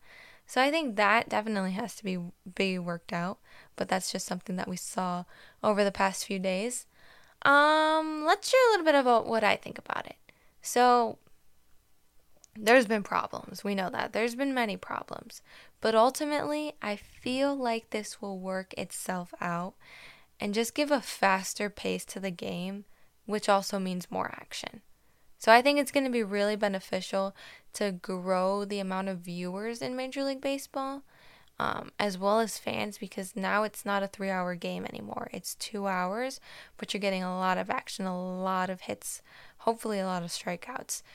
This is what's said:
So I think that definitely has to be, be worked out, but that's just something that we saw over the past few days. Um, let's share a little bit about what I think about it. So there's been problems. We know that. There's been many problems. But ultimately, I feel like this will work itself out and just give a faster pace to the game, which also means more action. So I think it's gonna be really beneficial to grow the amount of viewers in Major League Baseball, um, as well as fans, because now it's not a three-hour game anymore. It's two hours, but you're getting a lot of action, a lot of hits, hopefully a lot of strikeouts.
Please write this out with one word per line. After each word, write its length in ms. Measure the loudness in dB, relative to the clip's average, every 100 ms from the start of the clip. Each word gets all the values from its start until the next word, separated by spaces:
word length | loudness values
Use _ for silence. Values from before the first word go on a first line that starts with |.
| -20 -20 -20 -20 -2
So 140 | 2
I 100 | 4
think 260 | 4 0 2
that 320 | 4 4 4
definitely 440 | -2 0 -2 0
has 220 | -2 -4 -6
to 80 |
be, 140 | -6 -4 -6 -12 -16
be 240 | -2 0 0
worked 340 | -4 -6 -6
out, 260 | -4 -4 -6 _ -20 -20
but 140 | -8 -2
that's 240 | 0 -2
just 140 | -6 -6
something 300 | -6 -6 -6
that 120 | -4
we 80 | -6
saw 480 | -6 -4 -2 -4 -8 -18 -20 _
over 200 | 0 4
the 100 | 2
past 340 | 4 0 0 -6
few 120 | -2
days. 480 | -2 -2 -2 -6 -12 _ -20 -20 -20 _
Um, 800 | 6 8 8 6 4 2 0 -2 2
let's 240 | 2 4
share 180 | 6 8
a 20 |
little 120 | 6
bit 100 | 6
about 320 | 6 6 4 4
what 160 | 2
I 140 | 4 2
think 220 | -2 -14
about 280 | -6 -6 -6
it. 100 | -16 -20 _ _ _
So 580 | 0 6 8 8 4 -4 _ -20 -20 -20 _ -20 _ _ _ -20 _ -20 _
there's 320 | -2 6 6 6
been 160 | 0
problems. 640 | 0 -2 -2 -10 -12 -8
We 100 | -4
know 140 | -4 -4
that. 220 | -4 -4
There's 220 | -2 -2
been 180 | 0 -2
many 240 | 0 -2 -4
problems. 640 | -8 -10 -8 -12 -14 -20 -20 -20 -20 _
But 140 | 2
ultimately, 800 | 6 4 4 -2 -2 -2 -4 -4 -8
I 140 | -8 -8
feel 600 | -10 -10 -4 0 0 0
like 340 | -2 -2 -4
this 300 | -6 -6 -10
will 180 | -10 -8
work 360 | -6 -6 -6
itself 580 | -8 -8 -8 -4 -4 -6 -6
out 340 | -4 -4 -6 -10 -20 -20 -20 -20 _ _
and 140 | -2
just 220 | 0 0
give 160 | 0 2
a 100 | 2
faster 720 | 0 2 4 4 0 -4 -6
pace 340 | -4 -4 -4
to 160 | -6 -6
the 100 | -6
game, 540 | -6 -6 -6 -6 -8 -14 -20 -20 _
which 240 | -4 -2 4
also 300 | 4 4 -2
means 320 | -2 -4 -4
more 180 | -4 -4
action. 480 | -6 -12 -10 -10 -12 _ _ _ _ _ -2
So 120 | 8
I 120 | 8
think 160 | 8 4
it's 120 | 4
gonna 200 | 2 2
be 120 | 0
really 320 | 0 0 0
beneficial 800 | 2 0 -2 -4 -6 -2 -2 -2 -6 -20 -20 -16
to 180 | -4 -2
grow 760 | -2 -6 -6 0 2 2 0
the 140 | -2 -4
amount 300 | -2 -4 -4
of 120 | -6
viewers 640 | -8 -6 -6 -6 -8 -6
in 140 | -6 -6
Major 260 | -6 -4
League 180 | -4 -2
Baseball, 640 | -4 -4 -6 -6 -6 -8 -12 _ -20 -20 -20 _
um, 320 | -4 -4 -8 -4
as 200 | -4 0
well 200 | 0 2
as 200 | 0 -4
fans, 400 | -6 -6 -6 -8
because 360 | -12 -10 -10
now 280 | -6 0 0
it's 220 | 0 -4
not 180 | -4 -2
a 60 | -4
three-hour 460 | -6 -4 -2 -4
game 300 | -6 -6 -6
anymore. 440 | -8 -10 -10 -10 -8
It's 220 | -10 -10 -10
two 300 | -8 -4 -2
hours, 520 | 0 -2 -2 -4 -6 -16 -20 -20 -14
but 160 | -6
you're 80 | -2
getting 240 | 0 -2
a 140 | -2 0
lot 200 | 2 0
of 120 | 0
action, 340 | -4 -6 -6
a 360 | -4 -4 -6 -4
lot 280 | -2 0 -2
of 120 | -4
hits, 400 | -8 -8 -8 -12 -14 -20 -20 -2
hopefully 400 | -2 0 -2 -2
a 80 | -2
lot 160 | -2
of 80 | -4
strikeouts. 720 | -6 -6 -6 -8 -10 -8 -10 -10